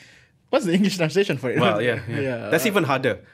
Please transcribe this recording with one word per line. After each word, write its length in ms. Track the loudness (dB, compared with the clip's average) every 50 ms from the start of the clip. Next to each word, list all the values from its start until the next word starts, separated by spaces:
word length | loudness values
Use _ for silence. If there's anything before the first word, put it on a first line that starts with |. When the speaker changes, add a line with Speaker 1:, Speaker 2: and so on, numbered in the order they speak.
| -20 -20 -20 -20 _ _ _ _ _ _
Speaker 1:
What's 120 | -2 0 2
the 100 | 2 2 4
English 160 | 2 2 0
translation 420 | 0 -2 0 2 0 0 0 -2 -4
for 80 | -2 -2
it? 80 | 0 2
Speaker 2:
Well, 240 | 2 2 2 2
yeah, 160 | 0 0 -2 -2 -4
yeah. 140 | -6 -6 -4
Speaker 1:
<laughs> 80 | -4 -4
Yeah. 200 | -4 -6 -4 -2 0
Speaker 2:
That's 120 | 0 0 0
even 140 | 0 0 0
harder. 340 | 0 0 0 0 -2 -4 -4 -8 -20